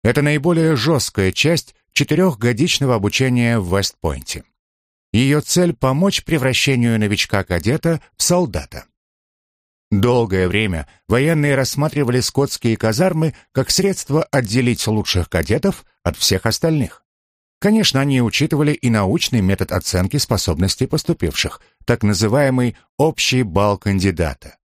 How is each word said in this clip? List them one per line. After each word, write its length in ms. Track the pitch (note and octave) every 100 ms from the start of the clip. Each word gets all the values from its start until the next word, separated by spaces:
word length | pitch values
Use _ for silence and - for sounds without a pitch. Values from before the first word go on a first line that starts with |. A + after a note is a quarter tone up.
Это 200 | - D3
наиболее 540 | D3 D3 D#3+ E3 D#3+ C#3+
жесткая 560 | C3 D3+ - - F#2+
часть 420 | - D3 E3 - _ _
четырехгодичного 1000 | - D3 D3+ F#3 A2 A#2 A#2 E3+ - C#3
обучения 640 | A#2 G2+ - C3 B2 A#2+ A#2
в 160 | F2+
Вест-Пойнте. 720 | F#2+ F#2+ - E2 C2+ - - - _ _ _ _ _ _
Ее 280 | G#2+ C3+ D3
цель — 340 | - F3 F3
помочь 500 | - C3 C#3 F#3 -
превращению 760 | - D#3+ B2+ B2 - C3 A#2+ A2+
новичка-кадета 1000 | G#2+ G2+ - G2+ F#2+ F2 G2+ D#3 E3 E3 - _
в 60 |
солдата. 640 | - F3 D#3+ F2 - D2 - _ _ _ _ _ _ _ _ _ _
Долгое 560 | G2+ A#2 B2 A2+ F#2 F#2
время 400 | G2+ G#2+ E2+ C#2+ _ -
военные 480 | A#2 D3 D#3+ D3 C3+
рассматривали 640 | B2+ - D3 D3 B2 B2
скотские 560 | - - C#3 - A#2 A2
казармы 580 | A2 A2 F#3 E3 D#3 - _
как 200 | - B2+
средство 520 | - G3 F#3+ - C#3+
отделить 640 | - C#3+ A#2 A#2 B2 A#2 -
лучших 420 | G#2+ G2 F#2 E2+
кадетов 560 | E2+ E2 G#2+ G3 - _ _
от 120 | - D#2
всех 300 | - F#2+ F#3
остальных. 560 | F3 E3 D#3 A#2 - _ _ _ _ _ _
Конечно, 420 | G3+ A3 G3 C3+
они 220 | C#3+ C3
учитывали 500 | A#2 - D#3 D3+ D3+
и 160 | D3 B2
научный 520 | A2 F#2+ E3 - A#2+
метод 320 | F#2+ G2 F#2+
оценки 440 | F2+ - F2+ F#2 C#3+
способностей 680 | - A2 - D#2 F#2+ - B2+
поступивших, 760 | D#3 - E3 E2 - - - _ _
так 200 | - A#2+
называемый 720 | G#2 F#2 A2 B2+ C#3 B2+ B2 - _ -
общий 440 | D3+ - - B2+
балл 360 | A2 E2+ G#2 G2
кандидата. 800 | G#2 G2 G2 E2+ D#2+ C2+ - -